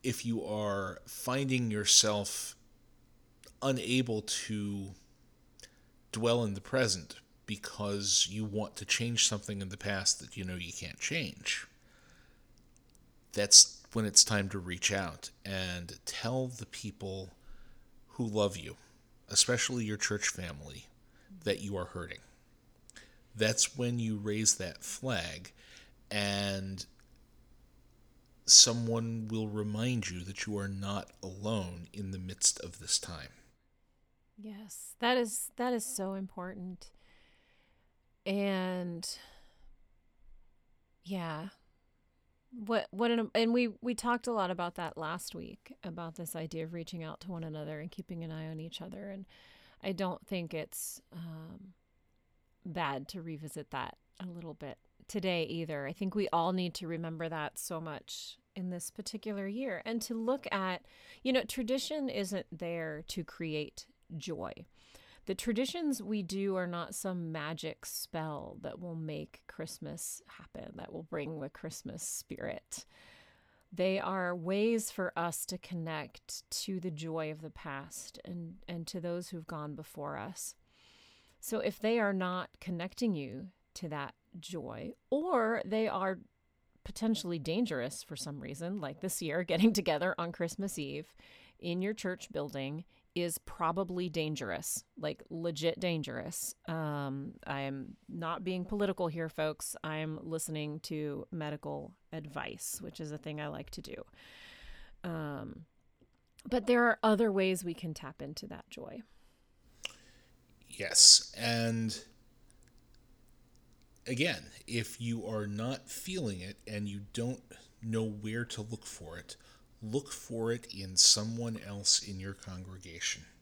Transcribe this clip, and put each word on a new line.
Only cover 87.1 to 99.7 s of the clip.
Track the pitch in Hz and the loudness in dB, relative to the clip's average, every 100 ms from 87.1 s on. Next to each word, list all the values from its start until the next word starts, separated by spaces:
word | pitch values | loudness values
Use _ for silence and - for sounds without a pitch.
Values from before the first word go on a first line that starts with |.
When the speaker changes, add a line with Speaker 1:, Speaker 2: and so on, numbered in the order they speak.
| 214 180 170 | 2 0 -2
Speaker 2:
dangerous | 139 175 247 147 123 - | 0 0 0 0 -2 -6
for | - 147 | -10 -8
some | - 143 | -8 -8
reason, | 139 143 170 202 | -8 -6 -4 -4
like | 143 147 | -4 -4
this | 190 - | -4 -2
year, | 160 156 | 0 0
<laughs> | |
getting | 180 170 220 | 2 6 8
together | 208 175 151 180 - | 8 4 4 2 0
on | 170 | -2
Christmas | - 170 - 196 - | -2 -2 -2 -4 -4
Eve | 139 143 170 - - - - _ | -6 -6 -10 -18 -20 -20 -20 _
in | 175 175 | -4 0
your | 190 | 0
church | 220 190 185 - | -2 -2 -4 -6
building | 151 143 139 135 151 - _ _ - | -4 -4 -4 -4 -6 -10 _ _ -2
is | 175 165 | -2 -2
probably | - - 165 170 185 180 180 | -8 0 0 2 -2 -2 -2
dangerous, | 160 156 147 120 90 165 - - - | 0 0 -2 -2 -4 -4 -6 -8 -6
like, | 151 151 - | -6 -6 -8
legit | 165 170 151 165 - | -4 -4 0 0 2
dangerous. | 180 165 147 123 - - - - - | 0 0 -2 -4 -6 -6 -8 -8 -6
Um, | 160 156 147 139 135 139 - - | -4 -2 -2 -2 -4 -6 -10 -6
I | 139 | -4
am | 139 135 131 - - | -4 -4 -8 -14 -12
not | 175 165 165 | -6 -4 -4
being | 185 185 180 | -2 -2 -2
political | 208 202 185 175 | 0 2 2 0
here, | 165 160 | 0 -4
folks. | - 156 147 - | 0 -2 0 -8